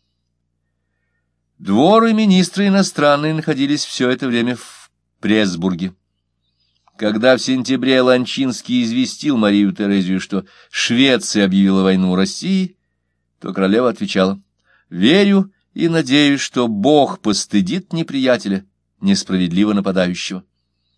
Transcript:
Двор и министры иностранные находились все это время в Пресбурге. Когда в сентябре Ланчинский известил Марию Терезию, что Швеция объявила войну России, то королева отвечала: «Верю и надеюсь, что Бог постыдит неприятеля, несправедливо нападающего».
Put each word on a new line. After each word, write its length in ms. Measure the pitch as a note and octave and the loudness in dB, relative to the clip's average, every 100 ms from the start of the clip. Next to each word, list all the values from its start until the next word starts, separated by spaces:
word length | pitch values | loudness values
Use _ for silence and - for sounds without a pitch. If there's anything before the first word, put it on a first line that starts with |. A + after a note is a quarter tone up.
| _ _ _ _ _ _ _ _ _ _ _ _ _ _ _ _ | _ _ _ _ _ _ _ _ _ _ _ _ _ _ _ _
Двор 460 | F2+ G#2 D#3+ A3 A3+ | -2 2 4 4 4
и 60 | |
министры 540 | A3 G#3+ F#3 F3 - G3+ | 2 2 2 2 0 0
иностранные 640 | G3 F#3+ - D3 C#3+ D3+ | 2 0 0 2 2 0
находились 540 | D#3+ D#3 C3+ C#3 C#3+ - | -4 -4 -2 -2 -4 -6
все 240 | - B2 | -2 -2
это 160 | B2+ C3+ | 0 -2
время 300 | A#2+ A#2 A#2+ | -2 -2 -4
в 340 | - - - _ _ _ | -10 -20 -20 _ _ _
Пресбурге. 720 | G2 G#2+ G2+ E2+ F#2+ F2 F#2 - _ _ _ _ _ _ _ _ _ - | 0 0 0 -2 -4 -4 -8 -10 _ _ _ _ _ _ _ _ _ -8
Когда 380 | G#2+ G#2+ B2 B2+ | -4 0 2 2
в 60 | |
сентябре 580 | - C3 A#2+ C3 B2+ C3 | 0 -4 -2 -2 2 2
Ланчинский 840 | B2+ B2+ A#2+ - C3+ - - B2 | 4 2 0 -4 -4 -6 -4 -2
известил 540 | A#2 A#2+ B2 - D3 B2+ | -2 -2 -4 -4 -2 0
Марию 340 | G#2 G2+ G2+ | 2 2 2
Терезию, 460 | F2+ G2+ G2 F#2 F#2+ | 0 -2 0 0 -4
что 260 | - G2 - _ _ | -4 -8 -8 _ _
Швеция 720 | - - A#2+ C3+ A#2+ - G#2+ | -6 -2 2 2 2 0 0
объявила 380 | G2 G2 G2 F#2+ | 2 2 2 2
войну 320 | F#2+ F#2 F#2 | 2 2 0
России, 640 | F#2 F#2+ - F3+ F#3+ F#3 _ _ _ _ _ _ _ | 0 -2 -4 -2 -2 -2 _ _ _ _ _ _ _
то 140 | - | -10
королева 380 | F#2 F#2+ G#2+ B2 | -4 0 2 0
отвечала: 500 | G#2 G2+ G2 F#2+ G2 _ _ _ _ _ | -2 -4 0 0 -2 _ _ _ _ _
«Верю 640 | F2 G#2 F#3 G3+ G3 G3 _ _ | 0 2 4 4 2 0 _ _
и 140 | - E3 | -4 -2
надеюсь, 520 | E3 C3 C#3+ D3 C#3 | 0 0 2 2 0
что 280 | - C3 A#2+ | -2 -2 -2
Бог 520 | G#2 B2 D3+ B2+ F#2 | 0 2 2 2 -2
постыдит 720 | G#2+ G2 - G#2 F#2 F#3 - | -4 -4 -2 -2 -2 -4 -6
неприятеля, 720 | E3 E3 C#3 C3 A#2 G2+ G2 - _ _ _ | -8 -6 -2 0 0 -2 -6 -8 _ _ _
несправедливо 720 | F#2+ G2 - F#2 F2+ F2 G#2 | -2 -2 -2 -2 0 0 0
нападающего». 680 | G2+ G2 F#2+ F2 F2 - F#2+ - _ _ _ _ | 0 -2 -2 -2 -4 -10 -12 -16 _ _ _ _